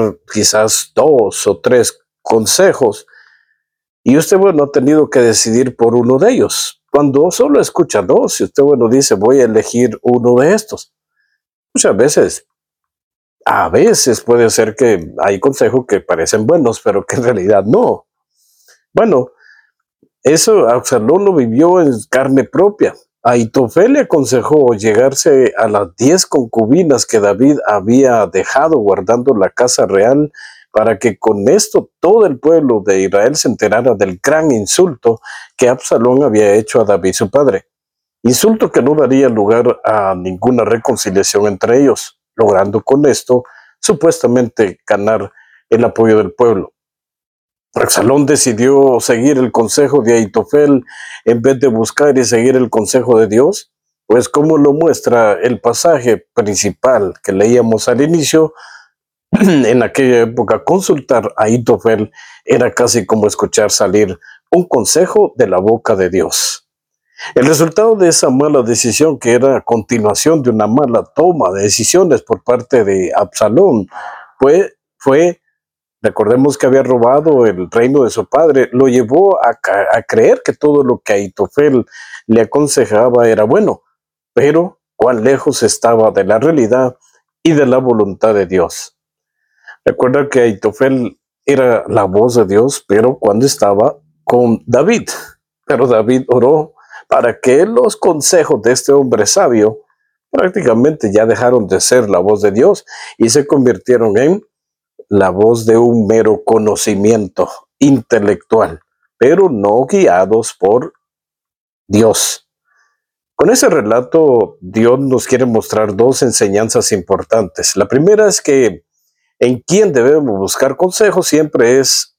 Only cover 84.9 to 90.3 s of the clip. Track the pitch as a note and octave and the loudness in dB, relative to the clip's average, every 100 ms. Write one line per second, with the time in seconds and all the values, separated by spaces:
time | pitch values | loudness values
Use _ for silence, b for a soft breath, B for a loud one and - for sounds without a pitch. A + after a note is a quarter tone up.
84.9 | - A#2+ A#2+ A#2 C3+ D3+ C3 A2 - A#2 | -4 -2 0 0 0 -2 -2 -2 -2 0
85.9 | A2+ A2 G2 F#2+ A2 C#3+ D#3+ A2 B2 B2+ | 2 2 0 0 0 0 0 0 0 -2
86.9 | - _ _ _ _ E3 D3+ C3 B2+ B2+ | -6 _ _ _ _ 0 2 2 0 0
87.9 | A2+ G2+ F#2 A2 G#2 F2+ F#2 E2 - - | 0 -2 -2 0 0 0 -2 -4 -6 -18
88.9 | _ _ _ _ B B B B B - | _ _ _ _ B B B B B -6
89.9 | - B2+ C#3 C#3+ | -2 0 0 0